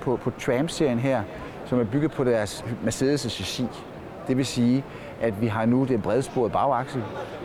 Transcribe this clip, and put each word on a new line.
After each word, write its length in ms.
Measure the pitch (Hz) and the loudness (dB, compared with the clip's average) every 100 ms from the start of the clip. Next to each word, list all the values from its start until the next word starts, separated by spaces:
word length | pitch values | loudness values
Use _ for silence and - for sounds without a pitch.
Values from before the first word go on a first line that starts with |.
på, 160 | 139 113 | -2 0
på 140 | 127 | -2
Tram-serien 680 | - - 123 160 - 147 120 | -2 0 2 0 2 2 2
her, 240 | 135 123 104 - - - | 2 2 -2 -8 -12 -12
som 160 | - 123 | -2 0
er 40 | |
bygget 260 | 107 139 151 | 2 2 0
på 140 | - | 2
deres 400 | 127 113 104 - 117 117 | 2 2 2 -4 -6 -4
Mercedes' 440 | 110 - 135 147 117 | -2 0 2 2 0
chassis. 560 | - 92 - 117 - - - - - - | -4 -4 -4 -4 -6 -14 -14 -14 -8 0
Det 80 | 127 | 0
vil 100 | 131 | 2
sige, 380 | - 120 131 135 - - - | 2 4 2 0 -10 -14 -4
at 200 | 117 98 | -2 0
vi 60 | 117 | 0
har 180 | 107 | 2
nu 200 | 113 127 | 4 4
den 180 | 131 117 | 4 2
bredsporede 500 | 92 120 131 131 110 | 2 2 2 0 2
bagaksel, 500 | 95 131 123 131 131 104 - - - | 2 2 2 -2 -4 -6 -8 -10 -10